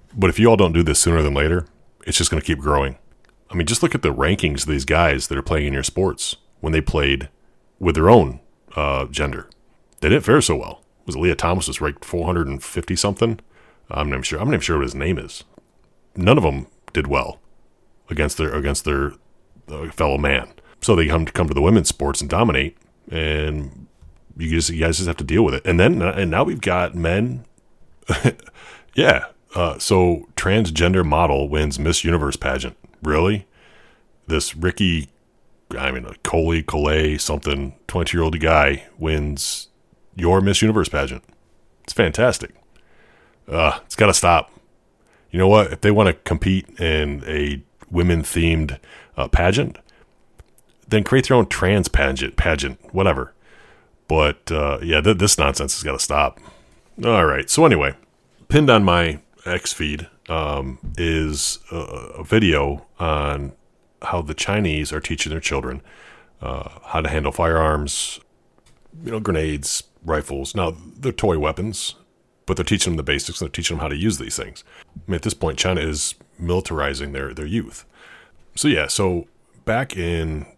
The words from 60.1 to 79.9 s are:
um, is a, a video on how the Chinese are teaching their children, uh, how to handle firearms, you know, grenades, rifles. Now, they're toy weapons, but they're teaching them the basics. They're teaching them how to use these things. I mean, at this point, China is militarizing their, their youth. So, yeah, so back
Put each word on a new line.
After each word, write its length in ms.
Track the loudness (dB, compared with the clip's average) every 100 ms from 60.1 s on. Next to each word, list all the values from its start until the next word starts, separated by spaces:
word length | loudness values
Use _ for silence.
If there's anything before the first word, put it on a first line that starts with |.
| _ -8
um, 500 | -4 -4 -4 -6 -10 -10 -4
is 640 | -2 0 -2 -4 -6 -8 -10
a, 40 | -12
a 480 | -10 -12 -14 -16
video 600 | 0 4 4 4 0 -4 -10 -6
on 540 | -2 0 -2 -4 -6 -12 _ _ _ _
how 200 | -8 -6
the 120 | -6
Chinese 580 | -6 -4 -2 0 -2 -4
are 80 | -6
teaching 320 | -6 -6 -6
their 80 | -6
children, 420 | -4 -4 -6 -10 -14 -20 -20 -20 _ _
uh, 280 | -10 -10 -12 -16 -6
how 160 | -4
to 80 | -2
handle 220 | -2 -2
firearms, 880 | 0 2 2 2 0 -2 -6 -8 -10 _ _ _ _ _ _ _ -16
you 80 | -10
know, 80 | -6
grenades, 640 | -2 0 -2 -4 -6 -8 -10 _
rifles. 520 | -4 -4 -4 -8 -6 -4
Now, 200 | -4 -6 -14 -10
they're 140 | -8
toy 260 | -2 0 2
weapons, 580 | 0 -2 -6 -8 -10 -12 _ _ _ _ -6
but 120 | -4
they're 60 |
teaching 300 | -2 -2 0
them 40 | -4
the 60 |
basics. 360 | -2 -4 -4 -8
They're 100 | -8
teaching 280 | -6 -6 -6
them 40 |
how 80 | -6
to 60 | -2
use 200 | -2 -2
these 200 | -6 -10
things. 260 | -10 -16 -20 -20 -20 -16
I 40 | -8
mean, 80 | -6
at 80 |
this 100 | -6
point, 260 | -4 -6 -2
China 220 | -2 -2
is 340 | -2 -4 -6 -10 _ -10
militarizing 720 | -4 -2 -2 -4 -4 -4 -8
their, 200 | -8 -10
their 120 | -10 -6
youth. 400 | -6 -6 -12 -20 _ -20 -20 _ _ _ -4
So, 120 | 0
yeah, 200 | 0 0
so 400 | -2 -2 -2 -6 _ _ _ -4
back 300 | -4 -4